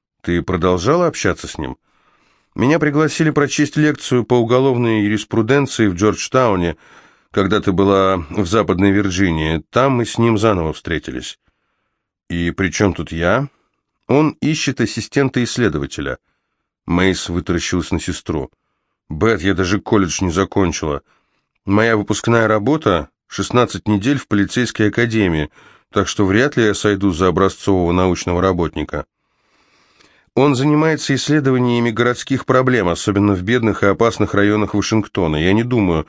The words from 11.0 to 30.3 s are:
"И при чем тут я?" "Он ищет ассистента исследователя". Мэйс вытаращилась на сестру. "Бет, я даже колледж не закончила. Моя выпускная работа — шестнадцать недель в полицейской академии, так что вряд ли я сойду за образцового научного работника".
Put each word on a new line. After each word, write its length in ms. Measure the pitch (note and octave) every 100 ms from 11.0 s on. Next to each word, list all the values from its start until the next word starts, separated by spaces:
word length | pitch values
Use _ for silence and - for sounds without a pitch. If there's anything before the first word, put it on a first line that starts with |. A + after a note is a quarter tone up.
| - B1+ B1+ - _ _ _ _ _ _ _ _ -
"И 220 | E2+ E2+
при 200 | - F#2+
чем 220 | - G#2
тут 180 | E2 D#2
я?" 360 | E2 E2+ A2 C#3 _ _ _ _ _ -
"Он 300 | C3+ D#3 -
ищет 400 | C3+ D#3 - B2
ассистента 640 | A#2 - - - C3+ C3
исследователя". 760 | A#2+ - A2+ D2 C#2 - C#2 B1 _ _ _ _ _ _ -
Мэйс 420 | F2 F#2+ F2+ -
вытаращилась 600 | F2 D#2+ F2 - F2+ D#2+
на 80 | E2+
сестру. 520 | - D#2+ - E2 C2 _ _ _ _ _ -
"Бет, 320 | D#2 A2 G#2+
я 120 | F2+
даже 260 | F2+ F2+ G2+
колледж 420 | - A2 F#2 -
не 80 | F#2+
закончила. 720 | E2 F#2+ - F#2 D#2+ D#2+ C#2+ - _ _ _ _ _
Моя 320 | - G2+ A2+ A2
выпускная 500 | G2+ G#2 - A#2 A2
работа — 640 | G#2+ G#2 D3+ - F2 C#2+ _ _
шестнадцать 640 | - F#2+ B2 A#2 F#2+ G2+
недель 300 | G#2 G#2+ C#3+
в 100 | -
полицейской 600 | G#2 F#2+ - A#2+ - G#2+
академии, 640 | G2+ A#2+ A2 G2 D#2+ D2 _ - _ _
так 160 | - F#2
что 200 | - G2
вряд 300 | G2 C#3 D3
ли 80 |
я 100 | A2
сойду 380 | G2 G#2+ G2 G2+
за 160 | D#2+ F#2
образцового 640 | E2+ F#2+ - - F#2+ E2+
научного 500 | F2+ F#2 F2+ - F2
работника". 640 | F#2+ F2 E2 D#2+ D2 D#2 - _ _ _ _ _ _ _ _ _ _ _ _